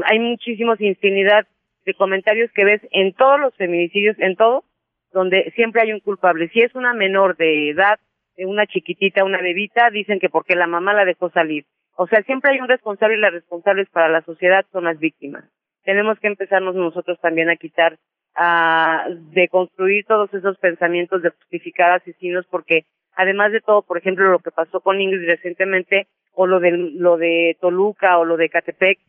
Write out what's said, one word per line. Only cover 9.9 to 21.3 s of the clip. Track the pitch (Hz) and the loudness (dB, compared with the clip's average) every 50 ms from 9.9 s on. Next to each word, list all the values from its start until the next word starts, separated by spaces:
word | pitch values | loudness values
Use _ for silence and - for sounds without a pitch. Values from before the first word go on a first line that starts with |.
| 208 214 196 - 208 185 | 0 -2 -6 -4 -4 -2
que | 180 165 | -2 -2
porque | - 160 - - 180 | -2 -2 -2 -2 0
la | 175 175 | 0 0
mamá | 170 170 170 180 196 208 | -2 -2 -2 -2 0 2
la | 208 196 | 2 2
dejó | 185 170 - 180 170 | 0 0 -2 -4 -4
salir. | - 180 165 156 156 147 143 _ _ _ _ _ _ | 0 -2 -2 -2 -2 -8 -10 _ _ _ _ _ _
O | - 180 | -6 -2
sea, | 175 226 214 202 | 0 0 0 0
siempre | - 269 262 262 285 | 0 -6 -2 0 0
hay | 269 262 | 0 0
un | 254 240 | 0 -2
responsable | 254 247 - 220 202 196 220 214 220 | -2 -2 -2 -8 -4 -2 0 0 0
y | 214 | 2
las | 214 196 170 | 0 0 -2
responsables | 175 _ - 175 170 - 202 196 190 196 - | -2 _ -12 -12 -6 -2 0 0 0 -2 -4
para | - 175 165 | 0 0 2
la | 156 160 165 160 | 2 2 0 -2
sociedad | - 165 - 180 180 185 196 190 _ | -6 -8 -2 2 2 2 2 0 _
son | - 185 175 | -6 -6 -4
las | 170 165 151 | -4 -6 -4
víctimas. | 156 160 - _ - 139 - - - _ _ _ _ _ _ _ - | -6 -6 -6 _ -16 -16 -16 -16 -20 _ _ _ _ _ _ _ -6
Tenemos | - 196 202 208 214 214 - | -2 -2 0 0 -2 -2 -2
que | - | -4
empezarnos | 208 208 - 196 185 202 185 190 185 180 | -6 -4 -4 -4 0 0 0 0 0 -4
nosotros | 190 175 165 160 180 170 - 175 - | -2 -4 -4 -4 -6 -6 -6 -6 -4
también | - 170 165 165 165 165 | -2 -2 -2 0 0 -2
a | 170 | -2
quitar, | - - 160 - - 165 165 160 _ _ _ _ _ _ _ - | -4 -6 -10 -2 0 0 0 0 _ _ _ _ _ _ _ -4
a | - 170 175 170 170 165 165 165 165 160 160 160 156 92 - 180 170 165 156 156 | -2 0 2 2 2 2 2 2 2 2 0 0 -2 -4 -8 -10 -12 -12 -6 0
deconstruir | 180 180 180 - 185 185 170 _ - 190 190 196 208 196 | 0 0 2 2 -2 -2 -2 _ -4 -2 0 0 0 0
todos | - 220 214 208 202 - | 0 0 0 0 -2 -4
esos | 196 180 196 190 - | -6 -4 -4 -4 -2
pensamientos | - 180 165 - 180 170 175 175 175 170 190 185 165 | -2 -4 -2 -2 -2 -2 -2 -2 -4 -4 -4 -2 -2
de | 175 | -4